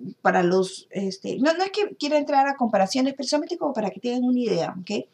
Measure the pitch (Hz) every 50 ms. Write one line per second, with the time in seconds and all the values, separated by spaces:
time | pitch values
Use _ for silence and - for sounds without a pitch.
0 | - - - _ - 190 185 185 175 175 185 190 185 185 - - - _ - 190
1 | 202 190 185 - - 196 180 214 254 311 330 349 381 392 392 415 415 403 - -
2 | 294 285 302 294 285 294 285 269 269 277 269 - 254 220 220 196 190 190 - 262
3 | 262 277 269 - 262 - 294 294 330 - 349 339 339 285 247 226 214 - - -
4 | - 240 240 247 247 254 247 247 247 214 185 165 151 - - 185 180 - 202 233
5 | - -